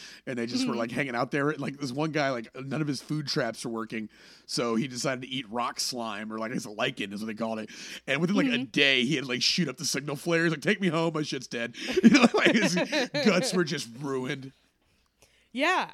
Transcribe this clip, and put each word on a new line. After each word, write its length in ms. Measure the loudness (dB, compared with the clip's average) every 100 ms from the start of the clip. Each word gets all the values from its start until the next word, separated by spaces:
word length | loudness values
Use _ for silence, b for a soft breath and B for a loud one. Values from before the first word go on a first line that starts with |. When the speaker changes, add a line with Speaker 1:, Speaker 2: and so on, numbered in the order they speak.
| B B -8
Speaker 1:
and 140 | -4
they 60 | -2
just 180 | 0 0
were, 60 |
Speaker 2:
Mm-hmm. 80 | -2
Speaker 1:
like, 120 | -2
hanging 240 | -2 -2 -2
out 140 | 0
there. 200 | 0 0
And, 80 | -2
like, 180 | -6 -6
this 120 | -6
one 200 | -4 -2
guy, 180 | 0 -2
like, 160 | -2 -8 -12
none 260 | -6 -4
of 60 | -2
his 140 | -4
food 260 | -4 -6 -2
traps 360 | -2 -2 -4 -6
were 60 |
working, 380 | -6 -6 -8 -10 B B B -8
so 280 | -4 0 0
he 120 | 0
decided 340 | -2 -4 -4
to 60 | -6
eat 200 | -8 -6
rock 280 | -4 -4 -4
slime, 520 | -4 -4 -6 -6 -6
or, 60 | -6
like, 120 | -4
it's 140 | -6 -8
a 40 |
lichen 420 | -4 -4 -4 -8
is 80 | -6
what 60 | -8
they 60 | -4
called 240 | -4 -4
it. 100 | -8 B B B -4
And 120 | 0
within, 140 | 2 2
like, 120 | 2
a 20 |
Speaker 2:
Mm-hmm. 120 | 0 0
Speaker 1:
day, 400 | 2 4 6 4
he 100 | 0
had, 80 | -2
like, 140 | -2
shoot 240 | 0 0 -2
up 100 | -2
the 80 | -4
signal 300 | -4 -4 -6
flares, 340 | 0 2 2
like, 100 | 2
"Take 200 | 0 2
me 60 | 2
home, 260 | 2 0
my 100 | -2
shit's 240 | -4 -6 -6
dead." 280 | -4 -6 -6 -2
<laughs> 160 | 8
You 60 | 10
know, 160 | 10 8
like, 200 | 6 4 4
his 200 | 4 2
Speaker 2:
<laughs> 500 | 0 0 0 2 4
Speaker 1:
guts 280 | 4 2
were 100 | 0 0
just 220 | -2 -6 -10
ruined. 540 | -4 -4 -4 -6 -10 -16 _ _ _ _ _ _ b b b
Speaker 2:
Yeah, 380 | 0 2 2 0